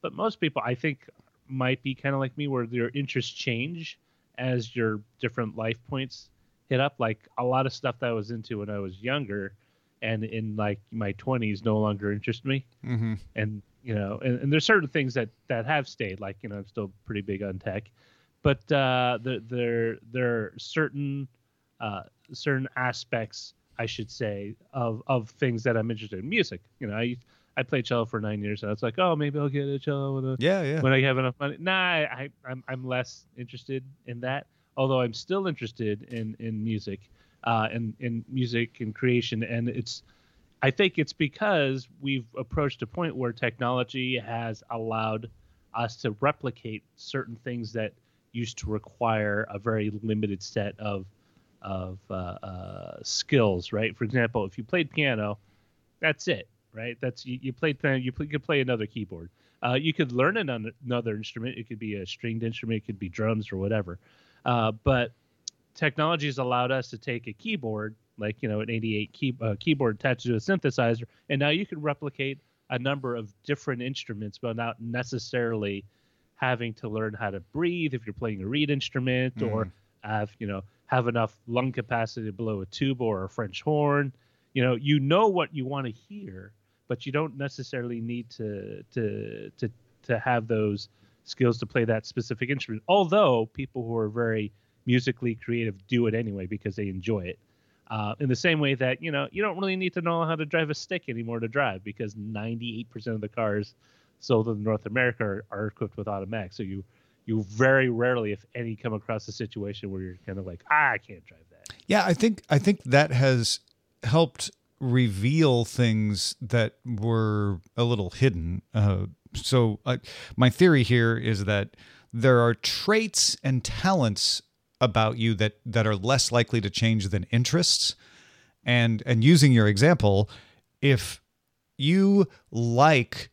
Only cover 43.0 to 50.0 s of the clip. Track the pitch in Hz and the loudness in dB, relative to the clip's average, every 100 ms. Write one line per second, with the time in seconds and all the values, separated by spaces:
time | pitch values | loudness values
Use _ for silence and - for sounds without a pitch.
43 | 165 127 123 117 120 117 123 127 120 131 | -6 -4 -6 -2 -4 -2 -2 0 -2 -4
44 | 127 123 110 117 117 107 _ 117 113 110 | -4 -4 -4 -6 -6 -8 _ -8 -4 -2
45 | 110 110 113 - _ _ _ 113 120 - | -2 -4 -8 -20 _ _ _ -6 -6 -4
46 | 123 107 139 151 131 - 117 110 _ _ | -6 0 0 0 -8 -8 -12 -12 _ _
47 | - 135 113 117 131 120 110 110 107 _ | -10 -8 -8 -12 -8 -8 -6 -6 -6 _
48 | _ _ _ 120 117 - 107 107 - _ | _ _ _ -8 -6 -6 -6 -6 -8 _
49 | 117 110 104 101 110 101 113 110 107 104 | 0 2 0 -2 -4 -4 -2 0 -2 -4